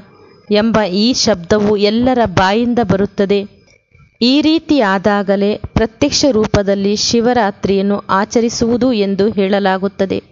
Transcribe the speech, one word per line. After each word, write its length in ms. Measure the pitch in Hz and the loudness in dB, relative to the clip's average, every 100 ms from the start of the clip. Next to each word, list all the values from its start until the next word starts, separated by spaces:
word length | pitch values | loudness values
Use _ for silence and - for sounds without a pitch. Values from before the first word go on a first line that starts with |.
| - - - - - | -10 -20 -20 -18 -2
ಎಂಬ 300 | 208 226 220 | 0 2 0
ಈ 320 | 208 185 220 | 0 0 0
ಶಬ್ದವು 640 | 262 - 196 170 214 208 208 | 0 0 -2 0 0 2 2
ಎಲ್ಲರ 420 | 202 226 247 254 220 | 2 2 0 0 0
ಬಾಯಿಂದ 540 | 175 190 208 240 240 214 | 0 0 2 0 0 0
ಬರುತ್ತದೆ. 540 | 190 202 - 196 202 196 - _ _ _ _ - - | 0 -2 -2 0 0 -4 -14 _ _ _ _ -20 -2
ಈ 200 | 233 277 | 2 2
ರೀತಿ 380 | 302 320 320 294 | 2 0 0 0
ಆದಾಗಲೇ 800 | 208 196 196 202 196 196 202 208 | 2 0 0 0 0 0 0 -4
ಪ್ರತ್ಯಕ್ಷ 680 | - - 226 - 294 - 285 | -4 -2 -2 -2 -2 0 0
ರೂಪದಲ್ಲಿ 640 | 214 214 208 202 202 196 208 | 2 0 0 0 0 0 -2
ಶಿವರಾತ್ರಿಯನ್ನು 1040 | - 233 226 247 202 202 190 196 196 202 | -2 0 0 0 0 -2 -2 0 0 -2
ಆಚರಿಸುವುದು 920 | - 190 214 247 233 - 226 240 254 | -2 -2 0 0 -2 -2 -2 0 0
ಎಂದು 360 | 233 196 196 202 | 0 0 0 -2
ಹೇಳಲಾಗುತ್ತದೆ. 920 | 196 190 202 196 190 196 - 190 196 - | 0 0 0 0 -2 -4 -4 -4 -4 -10